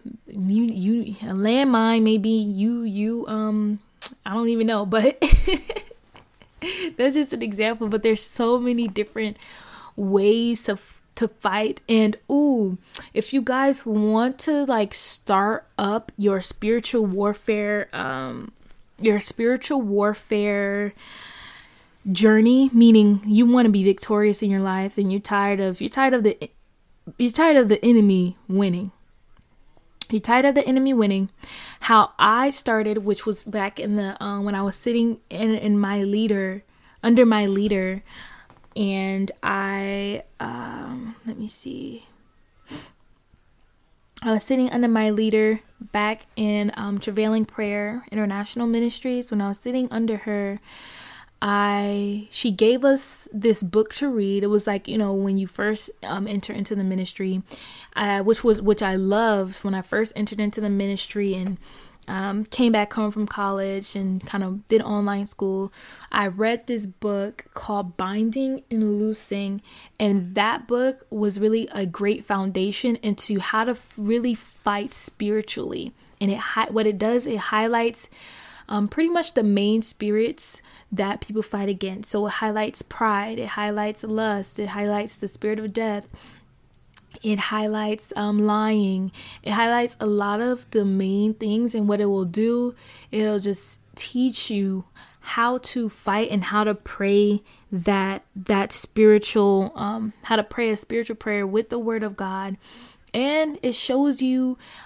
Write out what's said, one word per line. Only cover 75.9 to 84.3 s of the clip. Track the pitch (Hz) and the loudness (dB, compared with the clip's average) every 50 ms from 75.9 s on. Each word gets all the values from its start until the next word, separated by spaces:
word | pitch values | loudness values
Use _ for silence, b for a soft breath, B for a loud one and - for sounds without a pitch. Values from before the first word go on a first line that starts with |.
| b b b b b b | b b b b b b
And | 202 196 | -2 -2
it | 196 - | -2 -2
hi-, | - - - 220 226 - | -4 -4 -2 -2 -2 0
what | 208 220 214 | 0 0 0
it | 214 202 | 0 0
does, | 185 214 220 240 247 247 | 0 -2 0 0 0 -2
it | 294 226 202 | -2 -6 -6
highlights, | - - 220 214 220 226 240 233 233 233 226 - - - B B B B B B B B B B B B | -4 -2 -2 0 0 0 0 0 0 -2 -4 -6 -12 -18 B B B B B B B B B B B B
um, | 208 208 208 | -2 -2 -2
pretty | 208 - 302 330 339 | -2 0 0 0 2
much | 339 339 330 330 - | 0 0 -2 0 0
the | 240 214 | 0 2
main | 208 202 196 202 208 220 226 220 | 2 2 2 0 0 0 0 -2
spirits | - - - 208 208 208 214 226 269 - - - - - - B B B B B B 196 | -6 -10 -8 -4 -2 0 0 0 -2 -4 -8 -12 -14 -14 -18 B B B B B B -6
that | 180 196 196 208 - | -4 -4 -4 -4 -6
people | - - 214 220 208 | -8 -8 -6 -6 -6
fight | - - 202 202 202 | -6 -6 -4 -4 -4
against. | 196 190 190 190 185 202 208 - | -4 -4 -6 -8 -8 -10 -10 -6
So | - 208 208 | -4 -4 -4
it | 208 - | -4 -4
highlights | - 220 214 208 214 214 214 - - - | -4 -4 -2 -2 -2 -4 -4 -6 -10 -14
pride, | - - - 233 214 208 202 208 226 226 233 | -16 -6 -2 0 0 0 0 -2 -4 -8 -8
it | 226 202 | -8 -8
highlights | - 208 208 208 208 208 208 214 214 - - | -6 -6 -4 -4 -4 -4 -4 -4 -6 -8 -8
lust, | 220 214 220 220 220 | -6 -4 -2 -2 -2